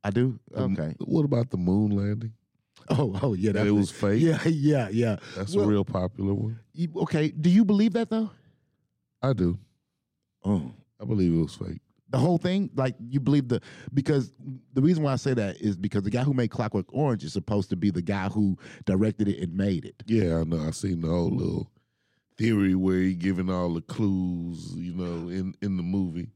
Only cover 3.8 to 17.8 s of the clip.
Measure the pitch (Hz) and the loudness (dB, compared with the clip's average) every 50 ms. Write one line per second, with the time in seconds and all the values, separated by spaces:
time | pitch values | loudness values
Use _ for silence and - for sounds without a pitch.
3.8 | 98 - - - - 101 104 117 156 165 156 - - 165 160 147 139 151 151 135 | 2 0 -2 -2 0 2 2 4 4 2 2 2 0 0 0 2 2 2 2 2
4.8 | 117 95 104 117 117 113 104 - - - - 92 98 107 175 101 104 104 104 101 | 0 0 0 0 2 2 0 -2 -6 -12 -8 -8 -6 -2 0 2 2 4 4 2
5.8 | 95 - - 92 90 90 - - 98 98 101 107 110 110 113 113 _ _ _ 156 | 2 0 -2 -2 -2 -4 -4 -4 -2 -2 0 -2 -2 -6 -6 -10 _ _ _ -6
6.8 | 175 160 165 185 180 - - 156 151 151 - 156 151 180 180 208 233 190 208 202 | -6 -4 -2 -4 -2 0 0 0 0 0 -2 2 4 6 6 8 6 6 6 4
7.8 | 214 226 175 233 226 - 226 220 220 202 - _ _ _ _ _ _ _ _ _ | 4 4 2 0 -2 0 -2 -2 -2 -4 -8 _ _ _ _ _ _ _ _ _
8.8 | _ _ _ _ _ _ _ _ - 135 135 107 90 87 87 95 - _ _ _ | _ _ _ _ _ _ _ _ 0 0 2 2 2 2 0 -2 -8 _ _ _
9.8 | _ _ _ _ _ _ _ _ _ _ _ _ - 95 104 - 73 - 110 - | _ _ _ _ _ _ _ _ _ _ _ _ -2 0 0 0 0 -4 -12 -16
10.8 | _ _ _ _ 107 120 117 101 92 87 82 82 80 76 - - - 90 82 - | _ _ _ _ -6 -2 0 2 2 4 4 2 0 0 -4 -10 -10 -8 -10 -12
11.8 | _ _ _ _ _ _ - 123 123 175 175 160 - 180 185 196 196 - - 131 | _ _ _ _ _ _ 0 2 2 4 2 2 0 0 0 0 -2 -2 -2 -2
12.8 | 131 131 107 - 117 120 131 143 127 131 143 143 135 120 120 120 - - - - | -2 -2 -2 -6 -12 -4 -4 0 2 4 2 2 2 2 -2 -2 -2 -8 -20 -18
13.8 | - - - 139 135 - 151 139 123 - _ _ - - 131 127 _ _ - 135 | -16 -4 -4 -2 0 2 0 0 0 -4 _ _ -14 -14 -14 -14 _ _ 0 2
14.8 | 131 165 180 160 151 139 131 123 - 139 131 120 104 98 85 - - 107 98 85 | 4 4 4 4 2 0 -2 0 0 0 0 0 -2 -2 -4 -2 -2 -2 -2 -2
15.8 | 95 101 - 104 95 104 101 123 127 147 139 127 120 107 - - 120 104 - 101 | -4 -2 -2 -2 -2 0 -2 0 0 0 2 0 0 0 -2 -4 -4 -2 -2 -4
16.8 | 90 - - 127 156 139 117 98 73 78 - 98 - - 107 104 92 - - 90 | -4 -4 -4 -2 0 0 0 -2 -4 -6 -6 -6 -4 -2 -2 -2 0 -2 -4 0